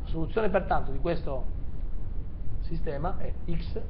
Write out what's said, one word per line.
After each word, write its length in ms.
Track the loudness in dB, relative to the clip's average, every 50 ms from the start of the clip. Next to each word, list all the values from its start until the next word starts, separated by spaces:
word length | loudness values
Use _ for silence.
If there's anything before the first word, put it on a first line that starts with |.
| -4
La 40 | -4
soluzione 420 | -2 -2 -2 -2 -2 2 2 2
pertanto 420 | 2 2 0 2 2 2 2 2 2
di 60 | 0
questo 440 | 0 0 0 0 0 -2 -2 0 0 0 0 0 -2 -2 -2 0 -2 0 0 0 0 0 -2 -2 -4 -4 -4 -2 0 0 2 2
sistema 560 | 0 0 0 0 0 0 0 0 -2 0 2 2
è 160 | 2 2 2 0 0 0
x 300 | 0 0 0 -2 -2 -2 -4 -4